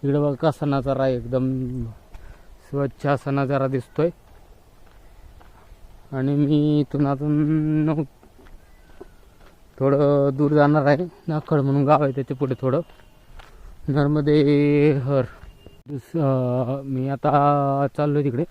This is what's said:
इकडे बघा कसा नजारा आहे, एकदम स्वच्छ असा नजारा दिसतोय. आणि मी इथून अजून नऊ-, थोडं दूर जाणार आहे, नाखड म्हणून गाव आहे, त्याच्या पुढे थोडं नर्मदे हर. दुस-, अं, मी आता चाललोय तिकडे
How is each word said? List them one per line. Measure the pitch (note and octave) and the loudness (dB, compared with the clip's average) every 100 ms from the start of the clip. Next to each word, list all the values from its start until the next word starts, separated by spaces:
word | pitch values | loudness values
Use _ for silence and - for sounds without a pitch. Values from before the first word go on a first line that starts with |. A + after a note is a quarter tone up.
इकडे | C#3 C#3+ | 0 0
बघा | D3 C3+ D#3+ | 0 0 -2
कसा | C#3+ D3 | -2 -2
नजारा | C#3 C3 C3 | -2 -2 -2
आहे, | C3+ B2+ | 0 -2
एकदम | A#2 B2+ C3 C3 B2+ B2+ A#2 G#2+ - - - - - - - | -2 -2 -2 -4 -6 -6 -8 -10 -20 -20 -20 -20 -20 -20 -10
स्वच्छ | C#3 C#3 - C#3+ | -6 -6 -4 -2
असा | C#3 - | -2 -2
नजारा | C#3 C3+ C#3 C3+ | -2 -2 -2 -2
दिसतोय. | C3 - - E3 - - - - - - - - - - - - - - - - - - - - | -4 -6 -2 -2 -2 -20 -20 -20 -20 -20 -20 -20 -20 -20 -20 -20 -20 -20 -20 -20 -20 -20 -20 -12
आणि | C3+ C3 C#3+ | -4 -2 0
मी | C#3+ D3 D3+ D3 | 2 2 2 0
इथून | C#3 C#3+ C#3+ | 0 -2 -2
अजून | C#3 D3+ D3+ D3+ D#3 D3+ D3+ | -2 -2 0 0 0 0 0
नऊ-, | D#3 D#3 C#3+ - - - - - - - - - - - - - - - - - | 0 -2 -6 -10 -20 -20 -20 -20 -20 -20 -20 -20 -20 -20 -20 -20 -20 -20 -20 -4
थोडं | C3+ C#3 C#3+ C#3+ C#3 | 0 2 2 2 0
दूर | C3+ D3 | 0 2
जाणार | D3+ C#3+ D3+ C#3 | 4 4 4 2
आहे, | D3 F3 - - | 0 -2 -10 -6
नाखड | D#3 - D#3 | -6 0 0
म्हणून | C#3 C#3 | 2 2
गाव | C#3 D3 | 4 2
आहे, | C#3+ | 2
त्याच्या | C3 C3 C3 | -2 -6 -4
पुढे | C#3 B2+ | -4 -2
थोडं | C3 C#3 E3+ - - - - - - - - - - | -2 -2 -4 -16 -20 -20 -20 -20 -20 -20 -20 -12 -4
नर्मदे | C#3 C#3+ D3+ D3 D3+ C#3+ C#3+ D3 D3 D3 | 0 2 0 2 4 4 4 4 4 4
हर. | C#3 B2+ C#3 A#2+ - - - - - - | 2 0 -2 -2 -8 -20 -20 -20 -20 -12
दुस-, | C#3+ - E3+ | -12 -6 -2
अं, | C#3 C3 B2 B2 A#2+ C#3 | 0 2 0 -2 -2 -4
मी | C#3 C3 C3+ | -6 -4 -4
आता | C#3 D3 C#3+ C#3+ C#3+ C#3 C#3 C#3 - | -2 0 4 4 2 0 0 -2 -2
चाललोय | D3 D3 | -2 0
तिकडे | C#3+ A#2+ E3+ | -2 -2 -6